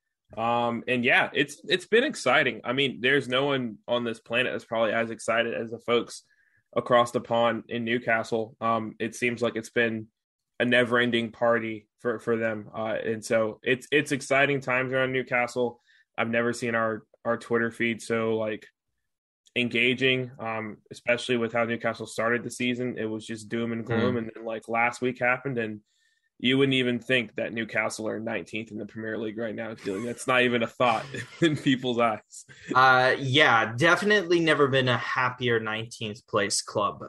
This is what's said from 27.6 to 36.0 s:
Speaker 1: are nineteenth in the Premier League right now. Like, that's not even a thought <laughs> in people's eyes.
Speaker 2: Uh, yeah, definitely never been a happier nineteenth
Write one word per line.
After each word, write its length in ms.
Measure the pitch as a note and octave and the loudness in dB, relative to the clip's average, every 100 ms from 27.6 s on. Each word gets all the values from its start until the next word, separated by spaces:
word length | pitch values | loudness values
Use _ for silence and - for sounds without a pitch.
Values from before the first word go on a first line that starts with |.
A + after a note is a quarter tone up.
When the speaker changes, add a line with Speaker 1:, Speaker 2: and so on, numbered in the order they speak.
| G#2+ A2 A2 - A2 | -4 -2 -2 -2 -6
Speaker 1:
are 100 | G#2+ | -4
nineteenth 540 | A2+ A2 E2 A2 A2 | -4 -6 -6 -8 -8
in 40 | G#2+ | -10
the 80 | |
Premier 320 | G#2 A2 A2 G#2+ | -12 -10 -8 -6
League 220 | A2 G#2+ | -6 -6
right 160 | A2+ | -6
now. 140 | G#2+ A2+ | -6 -10
Like, 340 | A2+ - F#2+ | -10 -6 -6
that's 240 | A#2 A#2+ - | -6 -6 2
not 160 | B2+ | 4
even 220 | B2 A#2+ | 4 2
a 20 | A#2 | 0
thought 400 | - B2 A2 - B2+ | 0 2 2 -2 -12
<laughs> 180 | A#2+ - | -12 0
in 160 | E3 D3 | 2 2
people's 440 | D3 B2+ C3 A#2 | 2 2 0 2
eyes. 440 | A#2 G#2+ - - - - - | 2 0 -8 -20 -20 -18 -2
Speaker 2:
Uh, 400 | - C3 B2+ B2+ A#2 | 4 6 8 6 2
yeah, 520 | C3+ C3+ D3+ A#2 A2 A#2 | 2 4 6 6 2 2
definitely 640 | E3 F3 G3+ G#3 E3+ F3 | 4 4 4 2 4 2
never 260 | D#3+ D3 C#3+ | 4 4 4
been 220 | C3+ B2+ | 4 2
a 100 | A#2 | 0
happier 640 | - - B2+ A#2+ B2 A#2 | -2 0 -2 0 0 0
nineteenth 640 | A2 A2 A2+ - | 0 -6 -8 -10